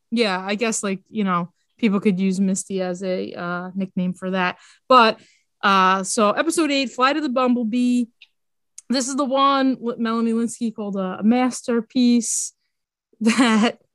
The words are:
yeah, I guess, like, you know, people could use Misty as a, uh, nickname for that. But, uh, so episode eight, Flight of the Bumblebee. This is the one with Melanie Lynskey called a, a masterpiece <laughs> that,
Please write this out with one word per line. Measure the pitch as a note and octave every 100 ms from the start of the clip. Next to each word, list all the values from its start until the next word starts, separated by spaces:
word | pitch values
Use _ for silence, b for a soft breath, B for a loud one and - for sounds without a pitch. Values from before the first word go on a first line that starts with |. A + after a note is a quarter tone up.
| _
yeah, | A#3 G#3+ F#3
I | F#3+ G#3
guess, | A3+ A3
like, | G3+ F#3+ _
you | G#3+
know, | G3 F3 F3 _ _ _
people | A3+ G3
could | G#3+ F3+
use | F#3+ F#3
Misty | F#3+ F#3+ - F#3+
as | F3+ F3+
a, | F#3+ F#3 G3+
uh, | - F3 F3 F#3 F#3
nickname | F#3+ - F3+
for | F3 F#3
that. | F#3 F3+ - b b -
But, | B3+ A3 A3 b b _ _
uh, | G3+ G3 F#3 F#3+
so | F#3 - G#3
episode | G#3 D4+ E4+ D4+
eight, | C#4 C4
Flight | - C4 D4+
of |
the | D4
Bumblebee. | B3 B3+ B3 A3 B3 B3 B3 A#3 _ - _ _ _ _ - -
This | B3+ B3
is | C#4
the | C4+
one | C4+ C#4 C4+ C4+ B3+
with | A#3 A#3+
Melanie | A3+ A3+ A3+
Lynskey | A3+ A#3 - A#3
called | A3 G3+ G3
a, | F#3 -
a |
masterpiece | G#3+ B3 B3+ - - A#3 A3 C4 B3 A#3+ A3+ - - - _ _ _
<laughs> | _ _ -
that, | A3 G#3+ B3 A3 A#3 - _